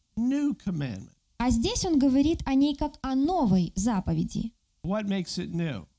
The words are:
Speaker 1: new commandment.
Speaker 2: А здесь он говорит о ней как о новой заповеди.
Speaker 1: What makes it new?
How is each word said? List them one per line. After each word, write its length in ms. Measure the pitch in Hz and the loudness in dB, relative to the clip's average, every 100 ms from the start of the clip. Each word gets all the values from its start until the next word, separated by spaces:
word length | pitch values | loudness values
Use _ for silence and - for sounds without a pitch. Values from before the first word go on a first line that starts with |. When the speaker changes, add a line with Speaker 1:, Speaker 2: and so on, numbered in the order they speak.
| _ - | _ -4
Speaker 1:
new 400 | 247 277 294 202 | 0 0 0 -2
commandment. 560 | 202 165 135 95 - _ _ - | -6 -4 -4 -6 -12 _ _ -2
Speaker 2:
А 80 | 247 | 0
здесь 340 | 233 349 480 381 | 2 0 -2 0
он 120 | 294 | 2
говорит 420 | 269 262 302 339 - | 4 4 2 0 0
о 80 | |
ней 220 | 269 294 285 | 2 2 0
как 240 | 294 - | -4 -4
о 140 | 262 262 | -4 0
новой 560 | 294 370 233 185 170 - | 2 2 4 4 2 -2
заповеди. 760 | 220 196 - 160 - - 226 - _ _ | 0 0 0 -2 -2 -4 -6 -10 _ _
Speaker 1:
What 240 | 165 214 202 | -4 -4 -2
makes 300 | 196 175 - | -2 -4 -6
it 140 | - | -4
new? 340 | 170 165 107 76 | -4 -2 -4 -10